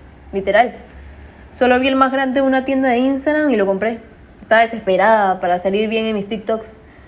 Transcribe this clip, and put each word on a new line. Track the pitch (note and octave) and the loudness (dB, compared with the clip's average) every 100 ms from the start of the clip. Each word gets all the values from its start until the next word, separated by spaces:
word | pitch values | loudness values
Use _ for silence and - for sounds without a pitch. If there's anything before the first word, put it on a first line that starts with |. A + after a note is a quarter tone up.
| - - - | -20 -20 -10
literal. | G3 G3 G#3 A#3+ - - - - - - - - | -8 0 2 2 -2 -20 -20 -20 -20 -20 -20 -16
Solo | - B3 B3 | -2 2 2
vi | C4+ | 2
el | C4 | 2
más | C4 | 2
grande | C4 C4 C4+ | 2 -2 0
en | C4+ | 0
una | C4 | 0
tienda | C4+ C4+ C4 | 0 0 2
de | A#3+ | 2
Instagram | C4 C4+ D4+ D4+ D4+ | 0 0 -2 0 0
y | G#3+ | 0
lo | G3 | 0
compré. | G3 A3 A3+ - - - - | 0 -4 -6 -14 -20 -20 -16
Estaba | - A3+ | 0 2
desesperada | A3+ A3+ G3 F#3 G#3 A3 G3 F#3 | 2 -2 -2 2 4 4 2 0
para | F3+ F3+ | -2 0
salir | F#3+ G3 A3 | 0 -2 -2
bien | A3 | -2
en | A3 | -2
mis | G#3+ G3+ | -4 -6
TikToks, | A3 - A3 - - - - | -8 -4 -6 -6 -20 -20 -20